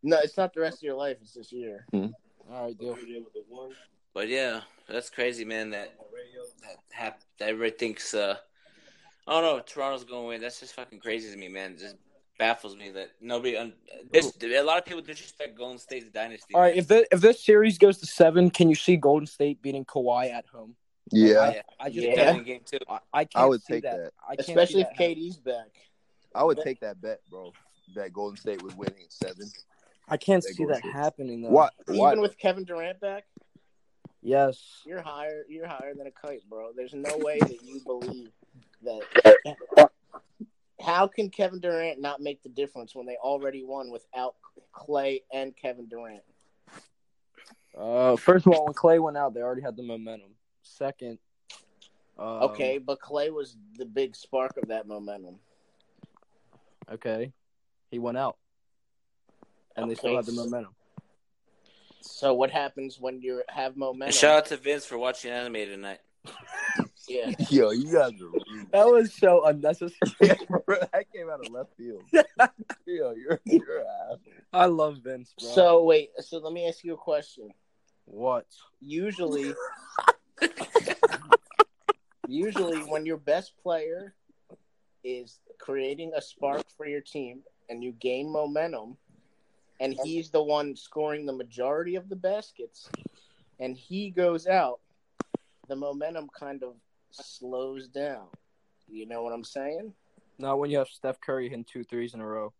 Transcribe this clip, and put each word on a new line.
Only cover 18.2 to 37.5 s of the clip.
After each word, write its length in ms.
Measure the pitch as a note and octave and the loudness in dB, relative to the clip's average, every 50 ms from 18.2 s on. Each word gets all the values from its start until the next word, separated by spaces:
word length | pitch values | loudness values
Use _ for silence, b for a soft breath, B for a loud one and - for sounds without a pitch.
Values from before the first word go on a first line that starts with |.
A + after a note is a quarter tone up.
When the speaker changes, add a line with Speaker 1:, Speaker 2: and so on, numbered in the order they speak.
| E3+ D#3+ D#3+ F3+ F3+ F3+ | 8 8 10 8 6 6
Speaker 3:
can 180 | - - F3+ E3 | 6 6 6 6
you 60 | D#3 | 6
see 200 | - - - F3+ E3+ | 4 6 4 4 6
Golden 300 | D3 C#3+ C#3+ D#3 D3+ D3+ | 6 4 4 4 2 -4
State 340 | - - D3 D3 C#3+ - | -4 -2 -2 -2 -2 -4
beating 220 | _ C#3 C#3 C#3 C3 | _ -8 -6 -6 -8
Kawhi 460 | - - C#3+ B2 B2 A#2+ B2 B2+ B2+ | -6 -6 -2 0 0 0 0 0 -2
at 140 | A#2+ A#2 - | -6 -8 -12
home? 300 | _ _ - A2 A2 A#2 _ _ _ _ _ _ - | _ _ -20 -20 -20 -20 _ _ _ _ _ _ 0
Speaker 2:
Yeah. 300 | - G#2+ A2 G#2+ G#2+ G#2+ A2 A2+ A2+ G#2+ G#2 - _ _ | 6 8 8 10 10 8 6 6 2 -2 -10 -14 _ _
Speaker 3:
I, 60 | B2+ | -12
I 40 | C#3+ | -10
just 180 | A#2 A2+ A#2+ A#2+ | -6 -4 -2 0
Speaker 1:
Yeah. 80 | A#2 | 4
Speaker 3:
can't, 220 | - B2+ C#3+ E3+ - | 6 6 6 4 2
Speaker 4:
In 40 | A#2+ | -2
game 180 | B2 B2+ B2 _ | -10 -12 -14 _
two. 120 | - - C3+ - - | -10 -10 -10 -8 -8
Speaker 3:
I, 120 | G2+ A2 _ _ - | -10 -10 _ _ -4
I 120 | C#3+ D#3 | -4 -4
can't 180 | D#3 - B2 B2 | -2 2 4 4
Speaker 2:
I 20 | |
would 160 | C3+ C3+ A2+ | 6 4 2
Speaker 3:
see 120 | - - A#2+ | -2 -6 -6
Speaker 2:
take 80 | A2+ - | -6 -4
Speaker 3:
that. 140 | C3+ A#2 F2+ | -6 -8 -8
Speaker 2:
that. 140 | E2+ D#2 _ _ - | -10 -12 _ _ -16
Speaker 3:
I 120 | E2+ C#3 | -14 -10
can't 120 | C#3 C3+ - | -10 -8 0
Speaker 1:
Especially 240 | E3+ E3 F3 F3+ D#3+ | 4 4 4 4 4
Speaker 3:
see 60 | G3 | 0
Speaker 1:
if 60 | F#3+ - | 0 0
Speaker 3:
that 60 | - | 0
happening. 220 | - F3 E3+ E3 | -2 -2 -2 0
Speaker 1:
K 60 | D#3 | -4
D's 160 | E3 F3 F3+ D#3 | -8 -10 -12 -12
back. 300 | B2 C3 B2 A#2 A2+ G#2 _ _ _ _ _ _ _ _ _ _ _ _ _ | _ -8 -8 -8 -10 _ _ _ _ _ _ _ _ _ _ _ _ _ _
Speaker 2:
I 100 | - C#3+ | 0 2
would 160 | E3 D3+ B2+ D#3 | 2 2 0 -2
take 160 | D3+ - _ | -6 -8 _
that 220 | - G#2+ G2+ F#2 | -10 -12 -12 -10
bet, 180 | F2+ G#2+ A2 G2 _ _ | -10 -10 -10 -10 _ _
bro. 220 | - F#2 F#2 F2 F2 _ _ _ _ _ _ _ F2+ | -20 -18 -18 -18 _ _ _ _ _ _ _ _ -14
That 180 | G#2 G2+ F#2+ F2 | -12 -12 -12 -8
Golden 240 | G2+ G#2 G#2 G2+ G2+ | -8 -8 -8 -10 -10
State 260 | - A2 G#2 F#2 F2+ | -8 -8 -8 -8 -10
would 120 | F#2+ F#2 F#2 | -14 -14 -8
win 120 | G2+ F#2+ | -8 -8
in 200 | F#2+ G2 F2 _ | -8 _ -20 _
seven. 420 | - - - F#2 F#2 F2+ G#2 - - - - _ _ _ _ _ _ _ _ - | -14 -12 -12 -12 -12 -14 -18 -20 -20 -20 -20 _ _ _ _ _ _ _ _ -6
Speaker 3:
I 60 | - D#3 | -6 -6
can't 240 | - - G3 F#3 | 0 2 2 2
Speaker 2:
That 80 | E3 - - | 2 -2 -6
Speaker 3:
see 100 | - E3 | -6 -4
Speaker 2:
Golden 120 | D3 D3+ | -2 -2
Speaker 3:
that 40 | - - | -4 -4
Speaker 2:
State. 100 | - - | -8 -8
Speaker 3:
happening, 480 | C#3 D3 D#3 - - C#3 B2+ A#2 A#2 | -4 -4 -4 -4 -4 -12 -10 -10 -10
though. 80 | A#2 A#2 | -2 6
Speaker 2:
Why? 200 | A#2 D3 D#3 C#3 _ _ - - | 6 6 6 6 _ _ -8 -4
Speaker 1:
Even 80 | F#3 G3+ | 0 4
Speaker 2:
Why? 160 | G#3 A#3+ A#3 | 4 4 4
Speaker 1:
with 220 | A3 G#3 G3 - _ | 4 0 -2 -4 _
Kevin 260 | - G3 F#3 F#3+ F#3+ | -2 -2 -2 -2 -6
Durant 360 | F3 F3 E3 E3 F3 F#3+ F#3+ | -10 -10 -8 -8 -8 -10 _
back? 240 | G3+ G3 G3 G3+ - _ _ - _ _ _ - _ _ _ _ _ _ _ _ _ - _ _ | -8 -8 -8 -8 -14 _ _ -20 _ _ _ -20 _ _ _ _ _ _ _ _ _ -20 _ _
Speaker 3:
Yes. 600 | - A2+ C3 C#3 C#3 C3+ B2+ - - - - - - | -4 0 2 4 4 2 0 -4 -12 -20 -20 -20 -18
Speaker 1:
You're 160 | D3+ F3 F#3 | -14 -14 -12
higher. 440 | E3 D#3 D3 C#3+ D3 D#3 D3+ D3+ D3 C#3 | -12 -12 -12 -10 -10 -10 -10 -10 -14 -16
You're 180 | D3+ D#3+ E3 F3 | -16 -14 -12 -12
higher 260 | D#3 C3+ C3 C#3+ C#3+ | -12 -12 -12 -12 -12
than 140 | C#3+ C#3 C#3 | -12 -14 -16
a 40 | |
kite, 300 | B2+ - - D3 C#3+ A#2 G2 G#2 | -18 -16 -14 -14 -14 -14 _ _
bro. 220 | A2 A2 A2 A2+ A#2 | -16 -14 -14 -14 -12
There's 180 | B2 B2+ B2 C#3+ | -12 -14 -12 -12
no 240 | C#3+ C#3 D3 D3+ D3+ | -10 -8 -6 -6 -4
way 220 | D#3 D3 D3+ D3 | -4 -4 2 2
that 220 | C#3+ C3+ | 2 0